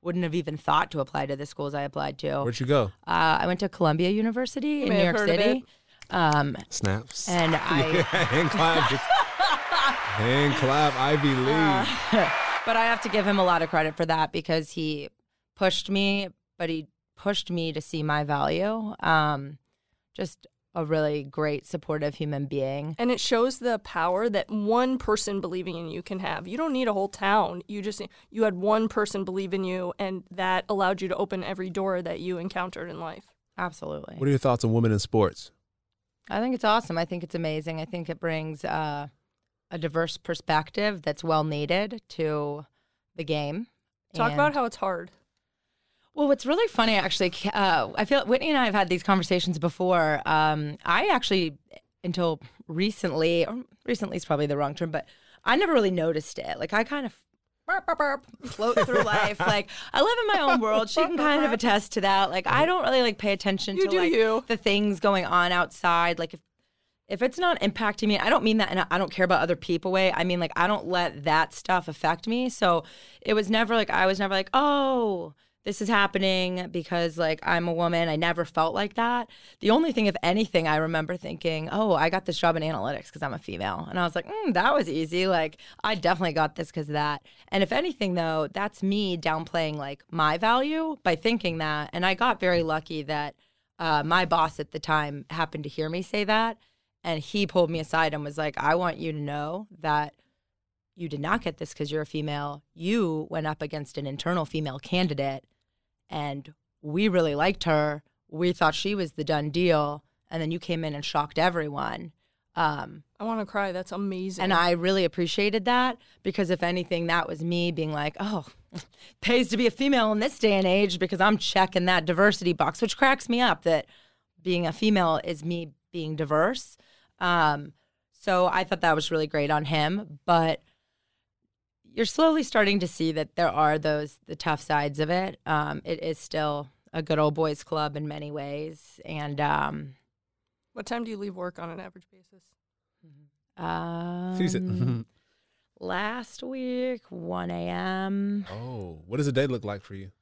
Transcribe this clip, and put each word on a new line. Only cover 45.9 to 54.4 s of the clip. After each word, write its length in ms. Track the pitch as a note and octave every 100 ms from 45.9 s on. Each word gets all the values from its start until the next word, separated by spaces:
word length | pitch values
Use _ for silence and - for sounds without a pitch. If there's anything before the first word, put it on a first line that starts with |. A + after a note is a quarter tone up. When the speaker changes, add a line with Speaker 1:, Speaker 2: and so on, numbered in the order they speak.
| _ _
Speaker 1:
Well, 140 | - D4
what's 180 | C#4
really 220 | B3 E4+ A4+
funny, 300 | - A3+ G#3+
actually, 340 | F#3 - F#3
K-, 200 | - -
uh, 360 | - G3 D#3+ G#2+
I 100 | -
feel 220 | G#3 C#4 F#3+
Whitney 220 | B3+ E4
and 100 | D4
I 60 |
have 100 | A#3+
had 140 | G3+ F#3
these 160 | F3+
conversations 560 | - F#3+ F3 F3+ F3 D#3
before. 600 | E3 - F3+ F3 D#3 D3 -
Um, 500 | D#3 D#3 D3+ D3+ -
I 220 | - F3+ F#4+
actually, 500 | C#4+ - F#3+ E3 C#3+ _ - _ _
until 380 | F3+ F3 E3+ D#3 - _ -
recently, 800 | D#3+ G3+ G#3 F3+ D3+ D#3+ E3+ E3
or 160 | A#3 B3+ _ -
recently 300 | A#3+ G3+ F3+
is 80 |
probably 220 | - D3